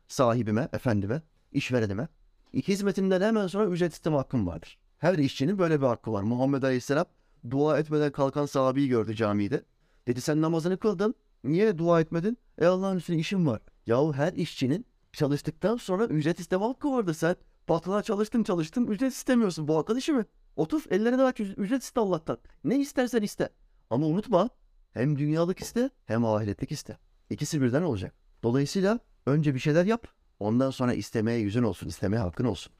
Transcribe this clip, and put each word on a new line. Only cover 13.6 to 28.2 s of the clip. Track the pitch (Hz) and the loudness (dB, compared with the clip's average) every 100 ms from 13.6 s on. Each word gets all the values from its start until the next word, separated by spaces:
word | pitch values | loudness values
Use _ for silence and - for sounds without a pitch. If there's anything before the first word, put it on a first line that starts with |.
| - _ - | -8 _ 0
Yahu | 117 160 | 2 2
her | 135 160 | 2 -2
işçinin | - 165 - 127 175 - _ _ | -2 -6 -2 -2 -2 -4 _ _
çalıştıktan | - 147 143 - - 185 233 | -2 0 0 -4 -2 -2 -2
sonra | - 185 233 | -2 -2 0
ücret | 151 156 175 | 0 0 -2
isteme | 170 185 | -2 -2
hakkı | 220 262 294 | -2 -2 -2
vardır. | 262 185 | -2 -2
Sen | 156 165 185 - _ - | 0 0 -2 -8 _ -2
patrona | 170 180 208 | -2 0 -4
çalıştın, | 196 202 214 240 | -2 -2 0 0
çalıştın, | 208 175 156 247 240 | 0 -2 -2 -2 -2
ücret | 202 269 | 0 -2
istemiyorsun. | - - 240 208 160 151 | -4 0 2 2 0 0
Bu | 156 | 0
hakkın | 147 247 | 0 -2
işi | 294 | 0
mi? | 269 202 _ _ - | 0 -2 _ _ -4
Otur, | 156 302 - | -2 -2 0
ellerini | 190 226 254 | 0 2 2
aç, | 262 254 | 2 0
üc-, | 196 | -8
ücret | - 196 262 | -4 -2 -2
iste | - 240 | -2 -2
Allah'tan. | 202 165 - 120 - - | 0 0 -2 -8 -8 -8
Ne | 143 269 | -2 0
istersen | 277 - 254 240 | 0 -2 0 0
iste. | 208 - - _ _ _ - | -2 -4 -6 _ _ _ -4
Ama | 120 156 | 0 2
unutma, | 180 262 180 226 _ _ _ _ | 0 2 2 2 _ _ _ _
hem | 110 139 139 | -2 0 0
dünyalık | 147 160 175 185 | 0 0 0 -2
iste, | - 233 269 _ - | -4 -4 -4 _ -4
hem | 117 | 0
ahiretlik | 117 107 107 98 - | 2 0 -2 -4 -6
iste. | 147 - 104 _ _ - | -8 -10 -16 _ _ -10
İkisi | 147 147 156 | -8 -4 0
birden | 127 131 | 2 2
olacak. | 175 98 98 _ | 0 -4 -6 _